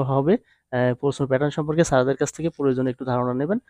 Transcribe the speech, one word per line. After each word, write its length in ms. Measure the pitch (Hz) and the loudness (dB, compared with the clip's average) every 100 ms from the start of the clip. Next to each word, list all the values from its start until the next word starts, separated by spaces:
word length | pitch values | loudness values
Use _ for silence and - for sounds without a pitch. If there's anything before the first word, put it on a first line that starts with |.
হবে, 300 | 135 135 143 | 0 2 2
আহ, 600 | 233 _ _ _ 127 123 | 0 _ _ _ 0 0
প্রশ্ন 280 | 120 139 135 135 | 0 -2 -2 0
প্যাটার্ন 240 | 131 147 | 0 0
সম্পর্কে 320 | 160 151 156 | -2 -2 0
স্যারদের 340 | 165 131 127 135 | 2 2 2 0
কাছ 120 | 143 | -4
থেকে 160 | - 160 | -4 -6
প্রয়োজনে 400 | - 139 127 131 | 0 0 0 -2
একটু 160 | 123 131 | -4 -4
ধারণা 280 | 123 123 | -2 -2
নেবেন। 260 | 127 147 226 | -2 -2 -4